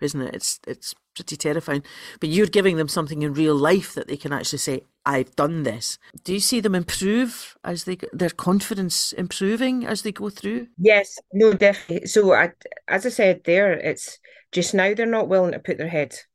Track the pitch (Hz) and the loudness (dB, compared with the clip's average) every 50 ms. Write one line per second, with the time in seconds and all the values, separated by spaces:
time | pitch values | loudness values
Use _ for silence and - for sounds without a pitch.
0 | 147 147 143 143 131 - - - - - - - _ - 127 - - - - - | -6 -4 -4 -4 -6 -6 -8 -6 -6 -6 -6 -8 _ -12 -14 -12 -12 -14 -16 -16
1 | _ _ _ - - - 156 - - 156 147 165 - - 143 143 143 - - - | _ _ _ -16 -14 -14 -10 -6 -4 -4 -2 -4 -4 -4 -4 -6 -6 -8 -14 -20
2 | - - - - - 151 156 196 214 208 - 202 190 190 170 160 156 147 - 175 | -20 -20 -10 -6 -4 0 2 2 2 4 4 2 4 4 2 2 0 -2 -2 -4
3 | 156 143 156 147 151 147 139 147 160 156 151 139 143 156 185 196 - - - 147 | -4 -4 -4 -4 -4 -2 0 2 2 4 4 4 4 4 4 2 0 -2 -8 -10
4 | - - 143 143 - 143 143 135 - - - 139 - 151 135 131 - _ _ _ | -8 -8 -10 -8 -6 -6 -6 -4 -4 -6 -6 -6 -4 -4 -6 -6 -8 _ _ _
5 | _ 135 139 131 127 - _ - 151 151 165 165 147 120 104 117 - - - - | _ -2 -2 -2 -2 -2 _ -2 0 0 0 -2 -4 -4 -4 -6 -8 -10 -10 -12
6 | _ - - - - - 185 208 196 - 254 233 196 220 190 180 170 - - - | _ -20 -20 -14 -8 -6 -4 -2 0 0 0 0 2 2 0 0 0 -2 -4 -2
7 | 190 196 214 233 254 233 - - - - - _ - - 175 170 - 185 185 180 | 0 0 2 2 0 -2 -4 -10 -16 -18 -20 _ -10 -10 -10 -8 -8 -8 -8 -8
8 | - - - 175 180 165 - - - 175 190 202 - - 220 196 190 175 - - | -10 -10 -4 -2 -2 -2 -2 -2 0 2 2 2 0 -2 -4 -4 -4 -2 -2 -2
9 | - - - - 185 180 - - 196 196 220 226 262 262 254 254 240 - 220 202 | -4 -4 -4 -6 -6 -6 -4 -2 -2 -2 0 0 0 -2 -2 -2 -4 -4 -6 -6
10 | - 214 196 - 202 208 202 - - 196 226 247 240 - _ - 180 214 214 202 | -6 -8 -8 -6 -8 -10 -10 -8 -8 -6 -6 -6 -8 -10 _ 2 4 6 6 6
11 | 196 - - - - _ 185 196 220 220 202 185 208 202 196 - - - 170 175 | 2 0 -6 -16 -16 _ 2 6 6 6 6 6 6 4 4 2 -2 -6 -6 -6
12 | - 185 - 214 208 190 156 107 160 175 - _ - - - - - - - 196 | -4 2 4 4 6 8 6 6 4 2 -2 _ -18 -18 -18 -16 -6 -4 -2 -2
13 | 196 254 226 - 214 190 180 - - 170 170 190 202 196 170 - - 156 - - | -2 -2 2 4 4 4 4 2 2 2 4 4 4 4 2 0 -2 -4 -4 -6
14 | - - - - _ _ - - _ _ - 180 175 - - 196 185 196 214 214 | -8 -14 -16 -20 _ _ -20 -20 _ _ -4 -2 -2 0 2 2 2 2 2 0
15 | 233 226 226 220 190 151 190 190 185 175 - 160 - - 170 - 151 170 170 156 | 0 0 0 0 0 2 2 2 2 2 0 -4 -6 -6 -6 -6 -6 -4 -2 -2
16 | 147 - - - - _ | -2 -4 -6 -14 -20 _